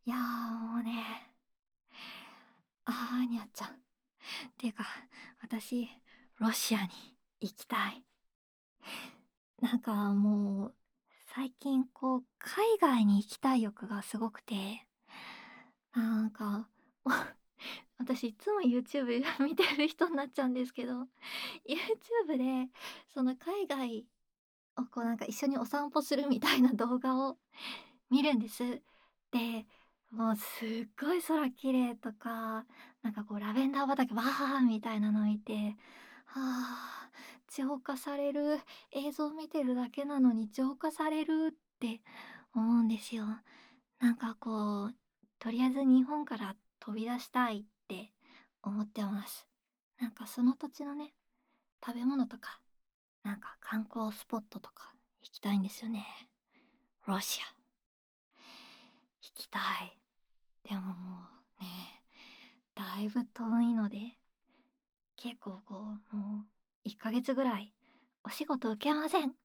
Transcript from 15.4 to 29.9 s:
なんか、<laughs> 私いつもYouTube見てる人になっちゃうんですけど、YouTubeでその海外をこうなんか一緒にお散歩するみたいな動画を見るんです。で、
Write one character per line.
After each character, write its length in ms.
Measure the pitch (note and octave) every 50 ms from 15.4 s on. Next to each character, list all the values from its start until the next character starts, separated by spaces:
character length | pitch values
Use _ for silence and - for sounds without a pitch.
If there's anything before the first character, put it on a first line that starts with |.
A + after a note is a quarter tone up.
| - - - - - - _ _ _ _ -
な 300 | A#3+ A3+ A3+ A3+ G#3+ A3
ん 80 | A3
か、 380 | G#3 - G#3+ G#3 G3+ G#3 A#3 - _ _ _ _ _ _ _
<laughs> 340 | C4 C4 - - - - _ _ _ _ _ - - - - - _ _ _
私 300 | B3 B3+ B3+ B3 - A#3
い 40 | G#3+
つ 180 | _ - G4+
も 100 | G#4 G#4
YouTube 640 | F4+ B3+ A#3+ B3 B3+ - - C#4+ C4 A#3+ A#3 A#3+ C4+ D#4+ - - C4+
見 120 | D4 D#4+
て 80 | - F#4 - D4
る 120 | C#4+ D4
人 200 | D#4 - - -
に 80 | F4 -
な 100 | C4+ C#4
っ 40 | C4+
ち 100 | - -
ゃ 60 | C4+
う 40 | B3+
ん 40 | B3
で 120 | B3+ B3
す 80 | B3 -
け 120 | - A#3+
ど、 220 | B3 B3+ B3 C4 B3+ _ _ - - - - - A#3 - - _
YouTube 680 | - C#4 E4+ - - A4 - - - A#4 A#4 G4 D4+ D#4
で 320 | B3+ B3+ C4 C4 B3+ B3+ B3+ _ - - - - - - _ -
そ 80 | C#4
の 140 | B3+ B3+ B3+
海 320 | B3+ - E4 F#4 G#4 G4
外 380 | - C#4 C4+ C4 A#3+ A3+ A3 A#3+ _ _ _ _ _ _ _ _ _ _ _ _ _ _
を 80 | - B3+
こ 160 | - - B3
う 20 | A#3
な 100 | A#3 A#3
ん 40 |
か 80 | A3 -
一 120 | - B3+
緒 100 | - D4
に 100 | C#4 C#4
お 80 | B3+ A#3+
散 240 | B3 - D4 D4 D4
歩 100 | - D#4
す 140 | D4 - C#4+
る 120 | C4 C#4+
み 120 | C#4+ B3+ G#3+
た 160 | G#3 - -
い 60 | C4
な 120 | B3 B3+ A#3
動 240 | G3+ A3+ A#3+ B3
画 200 | B3+ B3+ C4 C4
を 200 | B3+ C4+ C4+ C4 _ _ _ _ - - - - - - - _ _ _ _
見 140 | B3 C#4 C#4
る 100 | D4+ C#4
ん 60 | A3+
で 80 | A3
す。 340 | A3 - - B3 B3 A#3+ B3+ _ _ _ _ _ _ _ _ _ _
で、 340 | - A#3+ A3+ A#3 A3+ A3 A3 _ - _ _ _